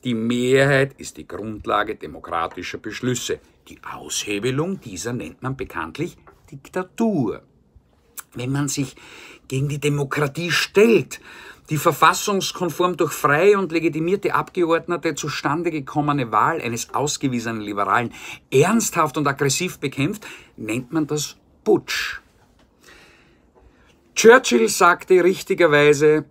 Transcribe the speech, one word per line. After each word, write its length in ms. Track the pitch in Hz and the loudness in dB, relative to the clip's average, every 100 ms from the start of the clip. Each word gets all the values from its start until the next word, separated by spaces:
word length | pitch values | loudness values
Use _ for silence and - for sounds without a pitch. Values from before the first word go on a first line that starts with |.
| 127 | -4
Die 80 | |
Mehrheit 800 | 117 113 120 123 135 139 139 139 - | -2 -2 -2 2 4 4 4 0 -4
ist 200 | - - | -18 -16
die 100 | - | -14
Grundlage 680 | 87 107 104 110 104 104 107 | -12 -10 -10 -2 -2 -2 -6
demokratischer 800 | - 85 80 85 85 - 87 - | -12 -16 -8 -6 -6 -8 -12 -10
Beschlüsse. 640 | 110 104 123 123 - 82 _ _ _ | -12 -8 -6 -4 -6 -8 _ _ _
Die 140 | - | -20
Aushebelung 960 | - - - - - 101 117 131 170 196 | -16 -16 -10 -8 -6 -4 -4 -2 -4 -6
dieser 320 | 127 92 117 | -10 -10 -8
nennt 320 | 123 - - | -8 -10 -10
man 140 | 127 135 | -10 -8
bekanntlich 580 | - - 82 80 175 - - _ _ | -10 -10 -10 -8 -10 -10 -20 _ _
Diktatur. 920 | 143 - 185 185 - 226 190 113 76 _ _ _ _ _ _ _ - - | -20 -10 -8 -8 -2 -2 0 -2 -4 _ _ _ _ _ _ _ -20 -18
Wenn 180 | - 123 | -10 -6
man 180 | 139 143 | -4 -4
sich 260 | 139 135 - - - - - _ | -4 -6 -8 -20 -20 -20 -20 _
gegen 200 | 131 143 | -4 -4
die 120 | 147 | -2
Demokratie 720 | 147 143 139 143 147 135 175 | -2 -2 -2 -2 -2 -2 -4
stellt, 680 | 147 - - 226 208 131 - - - - - _ | -2 0 4 6 6 2 -10 -20 -20 -20 -20 _
die 80 | 156 | 0
verfassungskonform 1200 | 170 151 160 185 - 196 156 - 175 143 175 175 | 0 4 4 4 0 -2 -2 -4 -6 0 -2 0
durch 140 | 170 | -2
freie 460 | - 143 143 190 202 | 0 0 4 6 4
und 140 | 185 | 2
legitimierte 640 | 160 165 156 165 196 165 135 | -2 -2 -2 -2 -2 0 -2
Abgeordnete 800 | - - 165 165 156 170 165 143 | -2 -2 0 0 0 -4 -4 -4
zustande 560 | 156 - 151 151 175 | -6 -6 -2 -2 -2
gekommene 600 | 156 135 156 147 143 120 | -4 -6 -4 -2 0 0
Wahl 300 | 107 123 165 | 2 2 0
eines 320 | 120 117 - | -4 -6 -6
ausgewiesenen 680 | - 143 - 139 123 117 113 | -4 -4 -2 -4 -4 -6 -8
Liberalen 520 | 104 101 98 107 117 - - - _ | -6 -4 0 2 0 -8 -18 -18 _
ernsthaft 680 | 131 160 226 - - 156 - | 2 4 2 0 0 0 0
und 100 | 143 | -2
aggressiv 520 | 135 143 - 180 - | 0 0 0 -4 -6
bekämpft, 480 | 143 131 143 214 - - - - | -8 -4 -4 -4 -12 -20 -20 -14
nennt 360 | 110 117 127 | -6 -6 -4
man 160 | 160 147 | -4 -2
das 300 | 151 143 - _ _ | -4 -6 -12 _ _
Putsch. 560 | - 202 - - - - _ _ _ _ _ _ - - - _ _ _ _ _ _ _ _ _ _ - | 2 2 2 -8 -6 -10 _ _ _ _ _ _ -20 -20 -20 _ _ _ _ _ _ _ _ _ _ 4
Churchill 540 | 226 254 254 240 226 | 8 8 6 2 2
sagte 540 | - 175 175 - 185 | 4 4 4 4 4
richtigerweise 1000 | 175 190 - 190 170 147 147 147 151 156 143 | 4 0 -4 2 4 6 6 6 4 4 0